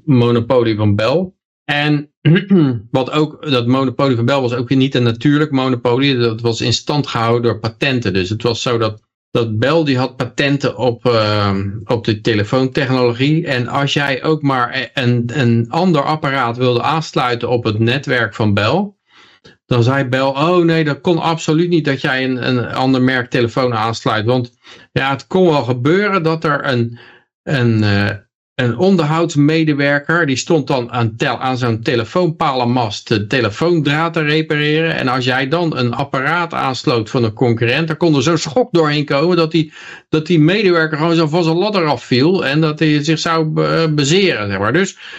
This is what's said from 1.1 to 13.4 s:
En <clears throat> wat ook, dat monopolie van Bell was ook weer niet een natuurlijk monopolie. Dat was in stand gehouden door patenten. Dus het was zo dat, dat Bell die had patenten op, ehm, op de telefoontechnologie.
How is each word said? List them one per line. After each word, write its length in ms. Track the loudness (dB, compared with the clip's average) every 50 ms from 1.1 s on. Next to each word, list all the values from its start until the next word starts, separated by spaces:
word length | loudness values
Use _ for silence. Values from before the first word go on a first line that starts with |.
| 2 0 -2 -2 _ _ _ _ _ _ -6
En 460 | -4 -2 0 2 0 0 0 -2 _ _ _
<clears throat> 640 | 2 4 4 4 4 4 4 4 4 4 2 -2 -6 -2
wat 200 | -2 -2 -2 0
ook, 400 | 0 0 -2 -2 -4 -10 -4 -2
dat 160 | 0 0 2
monopolie 480 | 2 2 2 0 -2 0 0 0 0 2
van 100 | 0 0
Bell 140 | 0 0 0
was 140 | 0 -2 -2
ook 160 | -4 -2 0
weer 80 | 2
niet 180 | 2 2 2 2
een 80 | 2 2
natuurlijk 480 | 2 0 2 2 2 2 2 2 0
monopolie. 680 | 0 0 0 0 -2 0 0 0 2 2 2 0 2
Dat 240 | 2 0 0 0 0
was 200 | -2 -2 -2 0
in 120 | -2 -2 -2
stand 340 | -2 -2 -2 -2 -2 -2
gehouden 340 | -2 -2 -2 0 0 0 2 0
door 160 | 0 -2 -2
patenten. 540 | -6 -8 -4 -2 -2 -2 -2 -2 -2 -2 -2
Dus 160 | -2 -2 -2
het 140 | -4 -2 -2
was 180 | -2 -2 -2
zo 160 | -2 -2 -2
dat, 240 | 0 -2 -4 -4 -8 _ _ _ _ _ _
dat 280 | -2 -2 -2 0 -2 0
Bell 240 | 0 2 2 2 2
die 140 | 2 0
had 180 | 0 -2 -4 -4
patenten 600 | -6 -8 -6 -4 -2 0 0 0 0 -2 -4 -2
op, 280 | 0 -2 -2 -2 0 0
ehm, 640 | 2 2 2 2 2 0 2 2 0 0 0 -2 -6 -8 -10 -4
op 220 | -4 -4 -2 0
de 160 | -2 -4 -2
telefoontechnologie. 1300 | 0 -2 0 0 0 0 0 0 0 0 -2 -2 -2 0 0 2 2 0 2 0 0 0 0 0